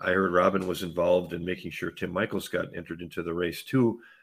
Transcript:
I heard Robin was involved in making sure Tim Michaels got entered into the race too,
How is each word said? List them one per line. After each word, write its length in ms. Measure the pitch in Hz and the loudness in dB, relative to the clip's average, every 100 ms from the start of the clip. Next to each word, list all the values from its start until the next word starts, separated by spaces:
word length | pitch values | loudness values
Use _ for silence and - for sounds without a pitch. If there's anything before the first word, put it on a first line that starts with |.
I 120 | 92 | 0
heard 200 | 92 95 | 2 4
Robin 340 | 90 92 95 92 | 6 4 4 0
was 160 | 90 | -4
involved 500 | 92 82 87 90 85 | -4 0 4 4 2
in 120 | 87 | -4
making 260 | 87 90 87 | -4 -6 -6
sure 180 | - 87 | -8 -8
Tim 200 | - 90 | -6 -4
Michaels 380 | 90 110 98 - | -2 -2 -4 -4
got 260 | - - | -4 -6
entered 280 | 90 85 85 | -8 -10 -10
into 200 | 87 87 | -10 -8
the 120 | 85 | -4
race 280 | 85 87 78 | -2 -2 -4
too, 380 | - 135 117 - - - | 0 4 4 2 -8 -20